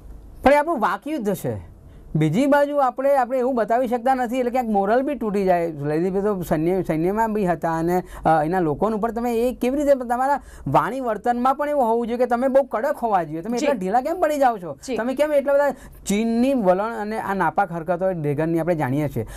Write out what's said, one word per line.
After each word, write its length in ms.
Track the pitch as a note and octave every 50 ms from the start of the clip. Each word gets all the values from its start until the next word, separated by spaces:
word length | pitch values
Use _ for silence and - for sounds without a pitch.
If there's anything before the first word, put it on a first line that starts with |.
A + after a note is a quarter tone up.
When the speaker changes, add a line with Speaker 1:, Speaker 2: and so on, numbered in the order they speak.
| - - - - - - - -
Speaker 1:
પણ 100 | - B3+
એ 40 | C#4+
આપણું 240 | D4 D4 E4 E4+ B3
વાકયુદ્ધ 540 | G#3+ F3 F#3 G3 - C#4 D#4 D4+ G#3+ G#3 F#3+
છે. 440 | - - C3+ A2 F#2+ E2+ - - - - - - - - - -
બીજી 300 | D3+ D#3 D#3+ D3 A3 C#4+
બાજુ 300 | C#4 C#4+ C#4+ C#4+ C#4+ D4
આપણે, 400 | C#4+ C4+ B3 B3 - C4 C#4 C#4+
આપણે 220 | C4+ B3 A3 C4 C4
એવું 160 | A#3+ C4 C4+
બતાવી 340 | A#3+ G#3+ - A3+ A#3+ C4+ A3
શકતા 260 | B3 A#3+ A3+ C4+ C4+
નથી, 240 | B3+ B3 A3 B3 C4
એટલે 120 | B3 A#3+
ક્યાંક 180 | A3+ C4 B3 A3
મોરલ 340 | G#3+ G3 G3 G3 A3+ B3+
બી 120 | C4 D4+ D4
તૂટી 300 | - A#3+ G#3+ F#3+ G#3 G3
જાય. 280 | F#3 F3+ F3 E3+ E3+
લલિતભાઈ 500 | D#3 C#3+ C#3+ D3 D3+ D#3+ F3 F#3+ F#3 G3
તો 200 | G3 G#3+ G#3 F#3
સૈન્ય, 400 | E3 - F#3 D3+ D#3 E3+ F#3 F#3+
સૈન્યમાં 500 | E3 - E3 D#3 E3 F3+ G3+ A3 A3+ A3
બી 140 | G#3 G#3+ G3
હતા 320 | F3+ E3+ D#3+ - E3 D#3+ E3
અને, 240 | E3 E3+ F3+ F3+ F3+ - - - -
અ, 180 | E3 D#3+ D#3+ D3+
એના 160 | D#3+ F3+ F#3+
લોકોનું 400 | F3 D#3 C#3+ D3 F#3+ A3 A3 G#3+
પણ 120 | G#3 A#3
તમે 220 | G#3+ A#3 A#3 B3 A#3+
એ 200 | A3+ A#3+ B3+ B3
કેવી 220 | - - B3 C4
રીતે 180 | D4+ D4 C#4 C#4+
તમારા 480 | B3+ B3 A#3 B3 A#3+ C4 C#4 C#4+ B3+ - - - - -
વાણી 340 | C#3 C3+ D#3 D3 F3+ A#3+ C4+
વર્તનમાં 540 | C4 A#3+ G#3+ G#3 - - A#3+ A#3+ B3 C4 C#4
પણ 140 | C#4+ D4 D4
એવું 160 | D4 C#4+ B3
હોવું 220 | A3 A3+ A#3 A#3+
જોઈએ 120 | G#3+ A#3+ A#3+
કે 80 | B3+
તમે 220 | A#3+ A#3+ A#3 B3+ C4+
બહુ 140 | B3 C4+
કડક 340 | C#4 C#4 - G#3+ A#3 D4+ D4
હોવા 260 | - A#3+ A3+ G#3 F3+
જોઈએ. 200 | E3 D3+ D3+ D#3+
તમે 160 | E3 A3 A#3+ A#3+
Speaker 2:
જી. 80 | D4+
Speaker 1:
એટલા 120 | C#4+ C#4 G3+
ઢીલા 220 | F#3 F#3 G3+ B3
કેમ 200 | B3+ D4+ E4+ F4+
પડી 180 | F4 D4+ D4+ C#4+
જાઓ 200 | C4+ B3 A#3 G3
છો? 200 | F3+ D#3+ C3+ - -
Speaker 2:
જી. 100 | - B3
Speaker 1:
તમે 180 | G#3+ A3 B3 C4+
કેમ 180 | C4 D4 D#4
એટલા 220 | D4+ C#4 B3 C#4 C#4+
બધા 160 | C#4+ C#4+ C#4 B3+ - - - - - -
ચીનની 480 | - G3 G#3 A3+ A3+ A#3 A#3 A#3+ C4+ C#4
વલણ 400 | B3+ G3+ F#3 F3+ F#3 G#3 A3+ A#3
અને 240 | A3 G#3 G#3 A3 A3
આ 160 | - G3 G3
નાપાક 380 | F#3+ F3 D#3+ - - G3+ E3
હરકતો 400 | E3+ E3+ D#3+ D3 F3 E3+ F#3+ F#3+
ડ્રેગનની 460 | F#3 E3 D3 D3 C#3+ C3+ D#3+ E3 E3 E3
આપણે 160 | D#3 E3+ F3+
જાણીએ 340 | D#3 D3 B2 C3+ D3 D3+ C3+
છીએ, 180 | - A#2+ G#2+ - -